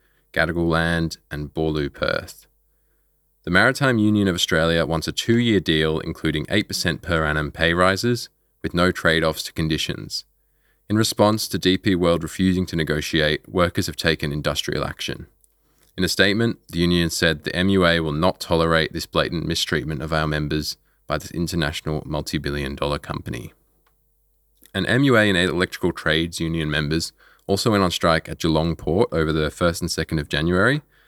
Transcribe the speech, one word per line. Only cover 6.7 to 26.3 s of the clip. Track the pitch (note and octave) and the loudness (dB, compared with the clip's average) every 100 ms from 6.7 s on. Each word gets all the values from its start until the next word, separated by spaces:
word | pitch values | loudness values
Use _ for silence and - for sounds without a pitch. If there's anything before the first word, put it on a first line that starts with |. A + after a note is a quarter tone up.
| - F2 D2+ | -4 -4 -4
per | - E2 | -2 0
annum | D#2 D2+ D2 | 0 -2 -2
pay | - E2 | 0 0
rises, | E2+ F#2 G2 A#2+ A#2+ - _ _ _ | 4 2 2 0 -2 -6 _ _ _
with | - | -4
no | E2+ F2+ | 2 2
trade-offs | F2+ E2+ E2 E2 D2+ | 2 2 2 0 -2
to | - | -8
conditions, | - D#2+ D2+ - - G1+ - - _ _ _ _ _ - | -4 -2 -2 -4 -8 -8 -10 -12 _ _ _ _ _ -2
in | G#2+ | 0
response | A2 - G#2 G#2+ - | 0 4 4 2 -2
to | F2+ | 0
D | F2+ F#2+ | 2 2
P | G#2 | 2
World | F2 F2 E2+ | 2 2 2
refusing | D#2+ - F#2 F2+ F2+ | -2 0 2 2 0
to | E2+ | -2
negotiate, | D#2 D2+ - D#2 D2+ D2+ - | -2 -2 0 0 2 0 -4
workers | F2+ E2+ - - | 0 0 0 -4
have | - | -2
taken | E2+ D#2 D2+ | -2 0 -2
industrial | D2+ D2 D2 - - | -2 -4 -4 -4 -4
action. | - - - - - _ _ _ _ _ _ - | -4 -8 -8 -10 -12 _ _ _ _ _ _ -4
In | |
a | F2+ | -2
statement, | - G2 G#2 A#2 - - | 2 2 2 0 -2 -6
the | E2+ | 0
union | E2+ F2 E2+ | 2 4 2
said, | - E2+ D2+ | 0 0 0
"The | - F2 | -4 -2
M | F#2+ | 2
U | G2 E2+ | 4 4
A | E2+ | 2
will | D#2+ | 0
not | D2+ E2 - | 0 0 0
tolerate | - E2 E2 D#2+ D#2 | -2 0 2 2 0
this | E2 - | -4 -4
blatant | D#2+ C#2+ E2 D#2+ | -2 0 -2 -4
mistreatment | E2 - - C#2 D2+ | -4 -2 -2 -2 -6
of | D#2 | -2
our | D#2 D#2 | -2 0
members | D2+ D2+ D#2 C#2+ - _ _ - | -2 -2 -2 -4 -10 _ _ -6
by | D2+ | -6
this | - | -6
international | - E2 E2+ D2+ E2 D#2+ D#2 | -6 -4 -2 -2 -4 -4 -6
multi-billion | - D2 C#2 D#2 C#2+ C#2+ C#2 | -4 -6 -4 -4 -4 -4 -6
dollar | C#2 C#2+ D2 | -4 -4 -4
company." | - - - A#1 - _ _ _ _ _ _ _ _ _ _ _ _ | -6 -10 -8 -10 -12 _ _ _ _ _ _ _ _ _ _ _ _
And | G2 - | -4 0
M | B2 | 2
U | C#3 A#2 | 4 6
A | G#2 | 4
and | F#2 | 4
electrical | F2+ D#2+ F2+ - F2+ | 2 2 -2 -2 -4
trades | - D#2+ D#2 E2+ | -2 0 0 0